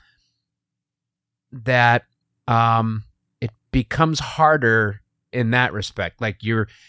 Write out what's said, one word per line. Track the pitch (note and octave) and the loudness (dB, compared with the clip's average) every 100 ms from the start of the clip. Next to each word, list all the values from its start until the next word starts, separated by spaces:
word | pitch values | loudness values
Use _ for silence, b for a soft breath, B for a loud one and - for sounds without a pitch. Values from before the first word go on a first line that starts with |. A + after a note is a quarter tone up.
| _ _ _ _ _ _ _ _ _ _ _ _ _ _ _ | _ _ _ _ _ _ _ _ _ _ _ _ _ _ _
that, | C3 A2+ B2+ A#2+ A#2+ - _ _ _ - | -10 0 4 4 4 -2 _ _ _ -2
um, | A#2 A#2 A2+ A2+ A2 - _ _ _ | 2 2 2 0 -4 -10 _ _ _
it | A#2+ - _ | -10 -10 _
becomes | C3 A#2+ - D#3+ D3+ | -2 -2 0 0 0
harder | - - D#3 D#3 A#2+ A2+ G#2 G2+ _ _ _ | -6 0 2 4 2 2 0 -4 _ _ _
in | B2 A#2 | -4 0
that | B2 B2 | 0 0
respect. | G#2 F#2+ - F2 - | -4 -10 -8 -10 -6
Like, | A2+ G2 | -8 -6
you're, | A2 A2+ G#2 b | -4 -2 -4 b